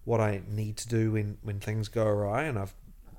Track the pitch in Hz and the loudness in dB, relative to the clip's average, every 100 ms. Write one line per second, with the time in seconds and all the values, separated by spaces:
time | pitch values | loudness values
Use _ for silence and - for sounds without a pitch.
0 | - 113 107 98 90 107 107 107 113 113 | 0 4 4 2 -2 -4 -2 -4 0 2
1 | 110 110 104 104 107 101 107 110 107 117 | 4 2 0 -4 -6 -6 -2 -2 -2 2
2 | 107 104 101 113 156 113 101 - - - | 2 4 2 0 0 0 -2 -8 -18 -18
3 | - | -18